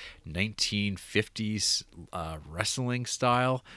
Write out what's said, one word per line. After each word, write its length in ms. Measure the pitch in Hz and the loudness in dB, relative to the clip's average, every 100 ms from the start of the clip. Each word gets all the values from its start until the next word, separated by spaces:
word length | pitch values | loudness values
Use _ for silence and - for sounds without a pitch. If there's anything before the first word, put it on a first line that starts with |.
| - - | -16 -14
nineteen 720 | - 80 107 107 - 104 101 95 | -6 -2 0 0 0 2 0 -2
fifties, 880 | - 104 - - 107 107 - - - 85 80 | 0 2 2 -2 -2 0 2 0 -2 -18 -10
uh, 240 | - 80 78 73 | -6 -6 -8 -8
wrestling 580 | 80 110 - 123 123 120 | -2 -2 0 0 -2 -2
style, 580 | - 123 123 127 131 - | 2 4 6 4 0 -4